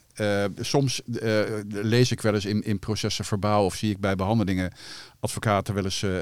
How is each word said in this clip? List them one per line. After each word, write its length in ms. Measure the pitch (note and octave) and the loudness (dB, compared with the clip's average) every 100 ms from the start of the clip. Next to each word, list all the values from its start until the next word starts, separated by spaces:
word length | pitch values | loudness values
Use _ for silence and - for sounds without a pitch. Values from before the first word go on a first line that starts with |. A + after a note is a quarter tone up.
| _ | _
Eh, 320 | - G#2+ G2+ G2+ F#2+ | -4 0 0 0 -4
soms, 420 | A#2 C#3+ C3+ - | -2 0 0 -2
eh, 380 | - A#2 A2+ G#2+ G2+ G#2+ G#2 | -6 -4 0 2 2 -2 -6
lees 420 | G2+ A2 A#2+ B2+ | -2 2 4 4
ik 100 | A2 | 2
wel 120 | A2 | 2
eens 120 | G#2 G2 | 2 2
in, 160 | G#2+ | 0
in 160 | A2 G2 | 0 -4
processen 460 | - G#2 G#2+ - G2 | -2 -2 -2 -4 -2
verbaal 400 | G2+ G#2 G#2 F#2+ | 0 2 4 2
of 100 | - | 2
zie 160 | G#2+ | -2
ik 80 | G2 | 0
bij 160 | G2 F#2+ | 0 0
behandelingen 560 | F#2+ A2+ G2 F#2 F2+ - - - - - | 2 2 2 0 -2 -6 -18 -16 -18 -8
advocaten 540 | - - A2+ G2+ - | -6 -2 2 2 2
wel 100 | G2+ | -2
eens, 200 | F#2+ - | -2 -2
eh, 80 | G2+ F#2 | -2 -2